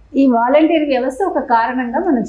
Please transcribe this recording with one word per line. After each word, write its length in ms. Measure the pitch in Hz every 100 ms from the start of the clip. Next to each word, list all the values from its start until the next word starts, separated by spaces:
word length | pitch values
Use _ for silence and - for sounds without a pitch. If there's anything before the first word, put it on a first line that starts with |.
| - 269
ఈ 100 | 269
వాలంటీర్ 580 | 233 233 285 320 330
వ్యవస్థ 380 | 294 254 262 269
ఒక 160 | 381 302
కారణంగా 600 | 262 233 233 254 240 254
మనం 240 | 370 262